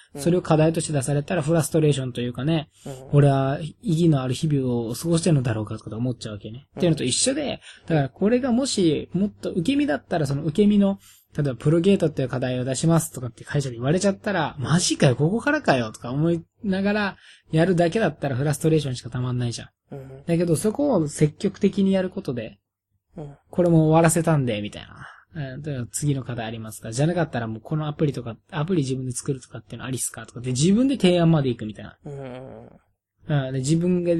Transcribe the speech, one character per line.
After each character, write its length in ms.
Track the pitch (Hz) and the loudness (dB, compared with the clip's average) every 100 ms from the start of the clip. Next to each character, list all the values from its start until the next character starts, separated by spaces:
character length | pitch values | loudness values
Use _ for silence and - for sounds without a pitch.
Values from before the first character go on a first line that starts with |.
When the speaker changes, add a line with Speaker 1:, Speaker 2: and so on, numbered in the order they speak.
| _ 147 | _ -4
Speaker 1:
う 20 | |
ん。 40 | |
Speaker 2:
そ 100 | 170 | 0
れ 60 | 180 | 2
を 40 | |
課 160 | - 156 | 4 4
題 160 | 156 | 4
と 80 | 165 | 2
し 60 | - | -2
て 40 | |
出 100 | 147 | -2
さ 100 | 127 | 0
れ 80 | 143 | -2
た 140 | 143 180 | 0 -2
ら 80 | |
フ 100 | 139 | 2
ラ 80 | 165 | 2
ス 80 | 147 | 2
ト 100 | 160 | 2
レ 100 | 151 | 4
ー 40 | |
シ 80 | 139 | 2
ョ 60 | 131 | -2
ン 60 | |
と 60 | 120 | -6
い 80 | 123 | -6
う 60 | |
か 100 | 123 | -4
ね、 260 | 143 160 143 _ 143 | -2 -2 -2 _ -16
Speaker 1:
う 40 | |
ん。 40 | 131 135 | -16 2
Speaker 2:
俺 160 | 143 139 | 6 6
は 300 | 139 135 143 | 4 0 -2
意 300 | 151 - 240 | -6 -8 -2
義 180 | 160 170 | 2 4
の 120 | 143 | 4
あ 60 | 127 | 2
る 60 | |
日 140 | 127 156 | -2 0
々 420 | 143 127 120 113 | 0 0 -2 -2
を 40 | 123 | -4
過 120 | 165 | -2
ご 100 | 165 | 0
し 40 | |
て 80 | 180 | 2
る 60 | 147 | 2
の 80 | |
だ 100 | 123 | 2
ろ 80 | 110 | -2
う 40 | 110 | -6
か 120 | 110 | -10
と 120 | 110 | -10
か 60 | 107 | -6
思 160 | 127 | -4
っ 60 | 120 | -6
ち 100 | 110 | -10
ゃ 40 | |
う 20 | |
わ 60 | 104 | -12
け 120 | 107 | -14
ね。 160 | 120 - - | -16 -16 -2
Speaker 1:
う 20 | |
ん。 20 | |
Speaker 2:
っ 20 | |
て 60 | 170 | 0
い 20 | |
う 20 | |
の 60 | 151 | 2
と 60 | |
一 100 | 127 | 0
緒 220 | - 254 302 | 0 0 -2
で、 260 | 285 - - - - | -4 -8 -12 -14 -2
だ 100 | 156 | 0
か 60 | |
ら 80 | 135 | 0
こ 180 | - 196 | 0 2
れ 140 | 247 | 2
が 100 | 262 | 2
も 140 | 233 269 | 0 0
し 440 | - 170 131 127 | 2 2 0 -2
も 140 | 175 202 | -2 -2
っ 20 | |
と 220 | - 190 | -4 -6
受 100 | 185 | -2
け 140 | 175 277 | 0 0
身 80 | 294 | 0
だ 100 | - | -2
っ 100 | - | -2
た 120 | 175 | -2
ら、 80 | 139 | -2
そ 100 | 143 | -2
の 80 | |
受 200 | 156 180 | -2 2
け 40 | 208 | 4
身 120 | 208 | 6
の、 200 | 196 196 - - _ - | 4 0 -8 -20 _ -4
例 40 | |
え 20 | 143 | -2
ば 40 | 123 | 0
プ 140 | 151 | 2
ロ 120 | 170 | 4
ゲ 140 | 185 196 | 4 4
ー 20 | |
ト 100 | 160 | 2
っ 20 | |
て 120 | 151 | 0
い 40 | 131 | -4
う 40 | |
課 100 | 131 | -2
題 200 | 127 127 | -2 -2
を 40 | |
出 120 | 127 131 | -2 0
し 120 | 160 | 4
ま 100 | 165 | 4
す 100 | - | 2
と 80 | 127 | -6
か 80 | 123 | -10
っ 40 | |
て 120 | - | -10
会 180 | - 147 | -6 -4
社 80 | 135 | -4
で 60 | 117 | -2
言 80 | |
わ 80 | 131 | 0
れ 80 | 180 | 2
ち 80 | 196 | 0
ゃ 60 | |
っ 20 | 196 | -2
た 160 | 214 | -2
ら、 240 | 185 139 147 | -2 -2 -4
「マ 220 | 113 175 | 0 0
ジ 180 | - 311 | 0 2
か 100 | 143 | 2
よ、 100 | 120 | 4
こ 120 | 156 | 0
こ 120 | 226 | 0
か 100 | 285 | 0
ら 100 | 302 | 0
か 140 | - 131 | 2 0
よ」 160 | 110 | -2
と 60 | - | -8
か 120 | 123 | -8
思 200 | 139 165 | -2 0
い 100 | 165 - _ | -2 -6 _
な 180 | 202 190 | -4 -2
が 120 | 196 | 0
ら 240 | 208 196 - - - _ | 0 -2 -6 -18 -20 _
や 140 | 160 175 | 2 4
る 100 | 170 | 4
だ 140 | 170 | 2
け 100 | 220 | 2
だ 80 | 185 | -2
っ 100 | - | -2
た 120 | 139 | -4
ら 80 | 123 | -2
フ 80 | 147 | -2
ラ 80 | |
ス 60 | 143 | 0
ト 100 | 160 | 2
レ 80 | 156 | 2
ー 20 | |
シ 80 | 139 | 0
ョ 40 | |
ン 40 | 123 | -6
し 60 | |
か 80 | 120 | -8
た 100 | 123 | -6
ま 140 | 127 | -4
ん 40 | 123 | -2
な 80 | 120 | -4
い 40 | |
じ 100 | 117 | -6
ゃ 40 | - | -12
ん。 300 | _ _ 143 | _ _ -16
Speaker 1:
う 0 | |
ん。 260 | 131 135 - | -16 -12 -2
Speaker 2:
だ 120 | 165 | 0
け 80 | 170 | 2
ど 100 | 151 | 0
そ 160 | 214 | 0
こ 220 | 214 294 | 0 0
を 160 | 196 147 | 2 0
積 240 | - 151 | 2 0
極 260 | - 196 - | 0 -6 0
的 240 | 196 202 | 0 2
に 80 | 190 | 2
や 100 | 190 | 2
る 80 | 185 | 0
こ 120 | 190 | -6
と 120 | 170 | -8
で、 240 | 120 - - _ _ _ _ _ - | -6 -8 -14 _ _ _ _ _ -16
Speaker 1:
う 40 | |
ん。 160 | 147 139 _ | -16 -18 _
Speaker 2:
「こ 120 | - | 0
れ 60 | 175 | 4
も 180 | 165 156 | 6 6
終 80 | 160 | 6
わ 60 | |
ら 80 | 165 | 4
せ 120 | 170 | 2
た 140 | 165 151 | 2 0
ん 80 | 123 | 0
で」 160 | 104 | -4
み 80 | 101 | -6
た 80 | - | -12
い 40 | |
な。 260 | - - - - _ 160 | -16 -20 -20 -20 _ -12
う 220 | 135 131 | -12 -10
ん、 40 | |
例 120 | 151 | -8
え 60 | 131 | -8
ば 80 | 117 | -8
次 240 | - 147 135 | -4 -2 -2
の 80 | |
課 120 | 123 120 | -4 -8
題 100 | 110 | -8
あ 40 | |
り 100 | 113 | -8
ま 120 | 110 | -12
す 80 | - | -14
か？ 140 | 113 | -8
じ 100 | 117 | 0
ゃ 40 | 156 | 0
な 60 | |
か 100 | 175 | 0
っ 60 | 151 | -2
た 120 | 120 | -4
ら 60 | 113 | -6
も 100 | 110 | -8
う 20 | |
こ 160 | - 156 | -6 -6
の 140 | 151 | -4
ア 40 | |
プ 120 | 147 151 | -2 -2
リ 80 | |
と 100 | 127 | -2
か、 140 | 123 107 _ | -8 -12 _
ア 120 | 170 | -6
プ 100 | 160 | -2
リ 100 | 180 | -2
自 120 | 131 131 | -2 -4
分 100 | 127 | -6
で 60 | |
作 220 | 120 - | -6 -6
る 80 | 131 | -6
と 80 | - | -10
か 80 | 120 | -18
っ 40 | |
て 140 | - 120 | -16 -12
い 20 | |
う 20 | |
の 60 | 120 | -8
あ 60 | |
り 60 | 123 | -6
っ 20 | |
す 100 | - | -8
か？ 160 | - 113 | -10 -16
と 100 | 123 | -10
か 40 | |
で 120 | 123 | -6
自 200 | 127 170 | 0 2
分 160 | 208 269 | 4 2
で 80 | 262 | 2
提 240 | 180 175 | 4 4
案 100 | 165 | 4
ま 120 | 160 | 4
で 80 | 135 | 2
行 80 | 117 | -2
く 80 | 107 | -6
み 80 | |
た 80 | 101 | -12
い 20 | 107 | -16
な。 120 | - 151 | -18 -14
Speaker 1:
う 40 | |
ん 40 | |
う 20 | 139 | -12
ん 540 | 131 127 131 110 120 - _ _ _ _ - | -12 -14 -16 -18 -20 -20 _ _ _ _ -2
う 80 | 147 | -2
ん。 120 | 131 | 0
Speaker 2:
う 20 | |
ん、 40 | |
で、 60 | 131 | -2
自 160 | 131 165 | 0 2
分 300 | 180 180 175 | 2 2 2
で 120 | 170 | 4